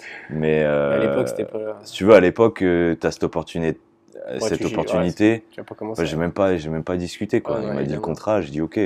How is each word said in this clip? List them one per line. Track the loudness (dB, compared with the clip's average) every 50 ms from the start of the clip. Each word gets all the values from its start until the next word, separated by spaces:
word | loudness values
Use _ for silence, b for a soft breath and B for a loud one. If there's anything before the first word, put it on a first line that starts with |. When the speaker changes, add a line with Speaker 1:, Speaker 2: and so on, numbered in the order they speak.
| B B B B B B
Speaker 1:
Mais, | -6 -2 0 2 2 2 2
Speaker 2:
À | 2
Speaker 1:
euh, | 2 0 0 0 0 0
Speaker 2:
l'époque, | 0 0 0 -2 -2 -4
c'était | -4 -8 -8
pas | -8 -8 -10 -8 -8 -10 -12 -14
Speaker 1:
si | -14 -8
tu | -2 6
veux, | 10 10
à | 10
l'époque, | 10 8 4 6 4 4 4 2
euh, | 2 2 4 4 2 2 0
t'as | 0 -2 -4
cette | -2 -2 -4
opportuni-, | -4 -2 -4 -6 -6 -6 -4 -2 -2 -4 -4 _ _ _ _ _ _ -20 -16 -12 -10
euh, | -8
Speaker 2:
Ouais, | -6
Speaker 1:
cette | -4 -4 -4 -2
Speaker 2:
tu, | -4
ouais, | -4
Speaker 1:
opportunité, | -4 -4 -4 -2 -2 -2 -2 -2 0 2 4 4 2 2 -4 _
Speaker 2:
tu | -18 -18
vas | -16
pas | -16 -14
commencer. | -12 -10 -10 -4 -4
Speaker 1:
bah, | -4
j'ai | -2 -2 -2
même | -2 -4
pas, | 0 0 0 2 2
j'ai | 0 -2 -4
même | -6 -6 -4
pas | -4 -4
discuté, | -4 -4 -6 -8 -8 -8 -2 -2 -2
quoi. | -2 -2 -6 -6
Speaker 2:
Ouais, | -4
Speaker 1:
Il | -6
Speaker 2:
ouais, | -4
Speaker 1:
m'a |
dit | -4
le | -4
Speaker 2:
évidemment. | -4 -6 -6 -6
Speaker 1:
contrat, | -6 -8 -6 -2 -2 0 0
j'ai | -2 -2
dit | -4 -6
ok, | -6 -4 -2 -2 -2